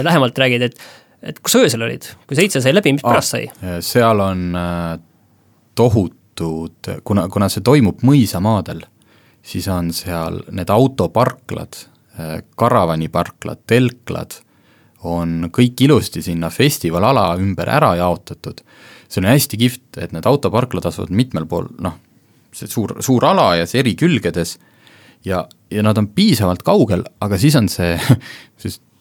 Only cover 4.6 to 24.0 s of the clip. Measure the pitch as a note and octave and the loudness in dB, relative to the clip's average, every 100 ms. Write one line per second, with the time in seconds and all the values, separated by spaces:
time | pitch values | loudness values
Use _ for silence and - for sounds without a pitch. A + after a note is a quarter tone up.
4.6 | F2 F2 E2+ E2 - _ _ _ _ _ | -4 -4 -6 -8 -12 _ _ _ _ _
5.6 | _ - A#2+ A2 F2+ - _ - E2 D#2+ | _ 0 2 4 0 -6 _ -8 -6 -6
6.6 | E2 - - D2+ - G2+ F2+ - - - | -8 -12 -12 -10 -2 -2 0 0 -2 0
7.6 | A2 D3 G2+ - B2 C#3+ A2 F2 G#2 G#2+ | 2 4 4 2 4 4 4 0 0 0
8.6 | E2+ E2 - _ _ _ _ _ - G2 | -4 -10 -16 _ _ _ _ _ -12 -8
9.6 | F2+ F2+ E2+ E2 F#2 E2+ E2 F2+ - F#2 | -4 -2 -4 -6 -6 -6 -6 -8 -10 -8
10.6 | F2+ G#2 C3 C3 E2+ - B2 - - A#2 | 0 2 2 0 -2 0 0 -2 -10 -10
11.6 | B2 - - _ _ - D#2+ D#2+ - - | -10 -16 -20 _ _ -12 -10 -10 -12 -2
12.6 | A#2 A#2+ F2 D#2+ D#2+ F2 E2+ - D#2+ D#2 | 2 4 2 0 -2 -2 -4 -8 -12 -12
13.6 | - A#2 B2 - - E2+ - - _ _ | 0 2 2 -2 -10 -10 -10 -16 _ _
14.6 | _ _ _ _ F2 E2+ E2+ E2+ E2+ - | _ _ _ _ -6 -4 -2 -2 -2 2
15.6 | B2 B2 C3+ B2 - E2+ E2 E2 E2 - | 0 2 4 4 2 -6 -6 -4 -4 0
16.6 | C#3 - E2 E2+ A2 C3 F2+ F2 G2 F2+ | 0 0 -2 0 2 2 2 0 -2 -2
17.6 | - C3+ C3+ F2 F2+ E2+ - - - - | -2 0 2 2 0 -2 -8 -14 -14 -16
18.6 | - - - - _ - F#2+ C#3+ - G#2+ | -20 -20 -20 -20 _ -2 2 2 2 0
19.6 | B2 B2 _ - F2+ D#2+ A2 C#3+ F#2 G#2+ | 0 0 _ -14 -10 -4 0 0 0 -2
20.6 | B2 F2+ E2+ D#2+ F2 F#2+ B2+ E2 D#2+ F2 | -2 -4 -4 -6 -2 -2 0 -4 -4 -4
21.6 | F2 - F#2 - _ _ _ _ _ - | -6 -8 -8 -8 _ _ _ _ _ -16
22.6 | A2 - G2 - - B2 C#3+ F#3+ A2+ E2+ | -8 -6 -4 -4 0 2 4 4 2 2
23.6 | F2 A#2+ D3 E2+ | 0 0 0 0